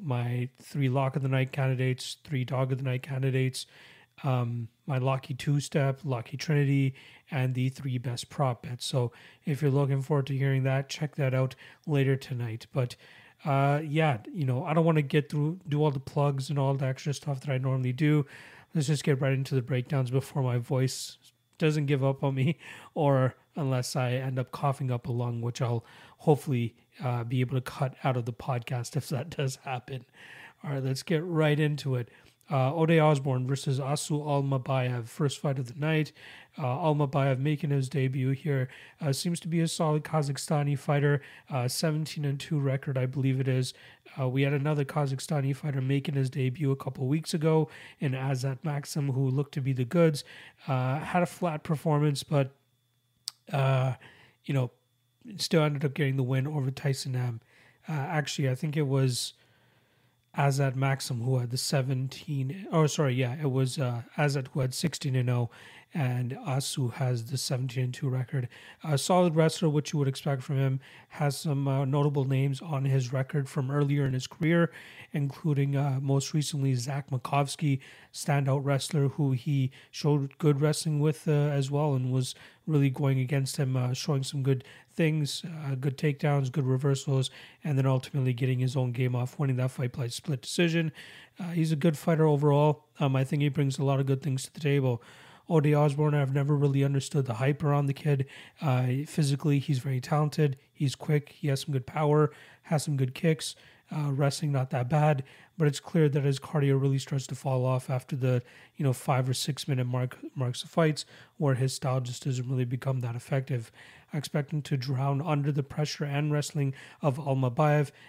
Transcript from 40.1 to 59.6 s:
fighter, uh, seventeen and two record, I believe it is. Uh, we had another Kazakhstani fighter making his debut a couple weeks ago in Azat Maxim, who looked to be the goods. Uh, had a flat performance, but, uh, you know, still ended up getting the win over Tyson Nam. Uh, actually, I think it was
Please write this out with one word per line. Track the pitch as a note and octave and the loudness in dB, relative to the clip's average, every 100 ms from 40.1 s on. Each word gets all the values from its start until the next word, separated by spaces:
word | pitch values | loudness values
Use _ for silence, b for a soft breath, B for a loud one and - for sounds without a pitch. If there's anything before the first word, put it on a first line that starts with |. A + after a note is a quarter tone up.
| D#3 C#3+ C3+ - D3+ C#3+ C#3 | 0 0 -2 -2 0 0 -2
fighter, | - C#3+ C#3+ C#3+ B B B | 0 2 4 2 B B B
uh, | C3+ B2 | -4 -2
seventeen | - E3 D3+ D#3 - C#3+ | -2 -2 -2 -4 -4 -4
and | C#3 | -4
two | - D3+ | -2 -2
record, | C#3 C3+ - C3+ | 0 -2 -2 -2
I | B2+ | -2
believe | C3 C3 C3 | 0 0 2
it | C3+ | 2
is. | C3 B2+ - B B - - | 0 0 -6 B B -16 -4
Uh, | C3 | -2
we | C3 | 2
had | C#3 | 2
another | C#3+ C#3+ D3+ | 2 0 0
Kazakhstani | C#3 D3+ C#3+ C3+ - D3+ C3+ C#3 | -2 -2 -2 -2 -4 -2 -2 -2
fighter | D3+ C3+ | -4 -2
making | C3 C#3 C#3 C#3 | 0 0 0 -2
his | C3 | -2
debut | C#3+ C3 B2 C3+ | 0 -2 0 0
a | C3+ | 0
couple | - B2+ C3 | -4 -4 -2
weeks | D#3 D#3 F3 | -2 -2 -2
ago | D#3+ D#3+ D#3 B B B | 2 2 2 B B B
in | D3 | -2
Azat | C3 C3+ C3 C3+ C3 | -2 -2 -2 -2 -4
Maxim, | E3+ C#3+ C#3+ - C#3+ | -4 -6 -4 -4 -2
who | C3 C3+ | 0 0
looked | C3 D3 | 0 -2
to | - | -4
be | C3+ | -2
the | B2+ A#2+ | -2 0
goods. | F3 E3 D3 - B B B - | 4 4 2 -6 B B B -2
Uh, | C3 B2+ C#3 | 0 0 -2
had | - F3+ | -2 0
a | F3 | 0
flat | - F3 D3+ | -2 -4 -4
performance, | - D3+ E3+ D3 D3+ C#3+ | -4 -2 2 4 4 0
but, | - D3 C3+ - _ _ _ _ _ _ - - - | 0 0 0 -4 _ _ _ _ _ _ -16 -16 -6
uh, | C#3 C3+ C3 C3 B2 B B B B | 0 2 2 0 -4 B B B B
you | - C#3 | -4 0
know, | B2 _ _ _ _ _ - G3 | -2 _ _ _ _ _ -16 -8
still | - F3 | 0 2
ended | D3+ D3 D3 | 2 2 -2
up | |
getting | C3 C#3+ C3+ | 0 0 0
the | |
win | B2 C3 C3+ | 0 0 0
over | D3+ C3+ | -2 -2
Tyson | C3+ C#3+ C3 C#3 | -2 -2 -2 -2
Nam. | B2+ B2 A2+ _ b b b - | -4 -4 -6 _ b b b -6
Uh, | |
actually, | D#3+ E3 D3+ C#3+ - C#3 | -4 -2 -2 -2 -2 -2
I | B2+ | 0
think | D#3 D3 | -2 0
it | C#3+ | 0
was | C3+ C3+ A#2+ - - b b | 2 2 0 -6 -10 b b